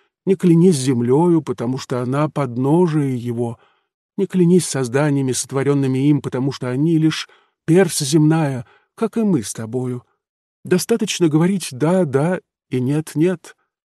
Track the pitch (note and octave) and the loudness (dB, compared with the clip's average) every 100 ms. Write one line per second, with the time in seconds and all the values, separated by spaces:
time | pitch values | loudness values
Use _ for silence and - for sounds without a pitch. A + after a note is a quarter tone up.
0 | _ _ - F#3+ F3+ E3 F3+ D3 B2+ A#2+ | _ _ -2 2 4 6 6 4 0 0
1 | A#2+ C#3 F3 E3 C#3 B2 A#2+ C3 - B2+ | 2 2 4 2 0 -6 -4 -6 -6 -6
2 | B2 C3+ D3+ - C3+ A#2+ C3+ E3 F3+ D3+ | -4 -2 -2 -2 -4 -2 0 2 2 0
3 | C#3 B2+ A#2+ A#2 A#2+ A2+ _ _ _ _ | -2 -4 -6 -4 -6 -8 _ _ _ _
4 | _ - F#3+ F#3 E3+ F3+ - C#3 B2+ C3+ | _ -6 -2 2 4 4 2 -4 -2 0
5 | D3+ C#3 C3+ B2 - C3 C3+ C#3+ C3+ C3 | 0 0 -2 -4 -4 -4 0 0 0 0
6 | C#3+ D3 C3+ C3 C#3 - B2+ B2+ D#3+ D#3+ | 2 2 -2 -4 -4 -6 -6 -2 0 2
7 | D#3 - - _ _ _ - E3+ F3+ - | 0 -2 -10 _ _ _ 2 2 2 0
8 | C3+ D#3+ D3+ D#3+ D3 B2+ - _ _ - | 0 2 4 2 0 -4 -10 _ _ -8
9 | A3+ A3+ G#3+ D#3 G2 - A2 B2 B2+ B2 | -6 -2 0 -2 -4 -10 -8 -6 -6 -8
10 | - _ _ _ _ _ - F3+ - A3+ | -12 _ _ _ _ _ -2 -2 0 -2
11 | A3 - E3+ D3+ F3 G3 - B2+ D3+ F#3 | -2 0 2 2 0 -2 -6 -4 0 0
12 | E3 C3 D#3+ F#3 - _ _ B2+ B2 D3 | 0 0 -2 -4 -10 _ _ -4 -2 -2
13 | D#3 D3 F3 F3 - - _ _ _ | -4 -2 -2 -2 -10 -20 _ _ _